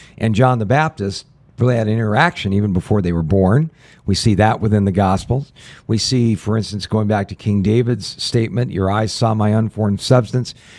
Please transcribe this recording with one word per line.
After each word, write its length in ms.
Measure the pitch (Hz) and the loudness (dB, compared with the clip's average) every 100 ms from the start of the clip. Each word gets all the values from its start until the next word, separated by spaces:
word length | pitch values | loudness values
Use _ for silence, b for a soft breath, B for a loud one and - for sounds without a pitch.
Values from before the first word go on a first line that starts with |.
| B B | B B
and 180 | 113 104 | -2 2
John 240 | 131 123 | 2 2
the 60 | 101 | 0
Baptist 600 | 135 156 - 98 98 - _ _ - | 0 0 -4 -8 -8 -14 _ _ -2
really 200 | 123 120 | 0 0
had 100 | 107 | 0
an 60 | |
interaction 580 | 110 110 107 170 - 98 | 0 0 2 0 -2 -2
even 220 | 98 104 | 0 0
before 280 | 90 - 107 | -2 0 0
they 120 | 87 | 0
were 100 | 85 | -2
born. 480 | 80 95 92 123 160 B B B - | 0 2 4 2 0 B B B -4
We 80 | |
see 220 | 95 117 95 | 0 2 4
that 240 | 107 - | 2 2
within 260 | 110 104 101 | 0 2 2
the 60 | |
Gospels. 600 | 92 95 92 - 127 139 B B B - | 2 2 0 -2 -4 -6 B B B -4
We 100 | 110 | -2
see, 380 | - 131 117 110 | 0 0 0 0
for 220 | - 110 | -2 -2
instance, 280 | 101 107 - | -2 -8 -4
going 220 | 107 104 | -2 0
back 220 | 104 98 | -2 -2
to 60 | - | -6
King 260 | 107 101 | -2 0
David's 600 | 95 113 120 117 - - | 2 2 0 -2 -6 -10
statement, 500 | - 120 113 107 127 | -4 -2 -2 -2 -4
"Your 200 | 92 95 | -2 0
eyes 200 | 104 110 | 0 -2
saw 220 | - 113 | -2 -2
my 160 | 110 107 | 0 2
unformed 500 | 107 110 - 107 98 | 0 0 -2 -2 -2
substance, 540 | - 127 104 123 120 B B | 2 2 2 -4 -6 B B